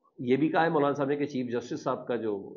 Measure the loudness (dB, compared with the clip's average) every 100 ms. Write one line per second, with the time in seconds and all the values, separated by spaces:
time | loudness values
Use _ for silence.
0 | _ -8 2 2 4 4 4 4 2 2
1 | 0 0 -2 -2 -2 -4 -4 -6 -2 -4
2 | -2 -2 -2 -4 -6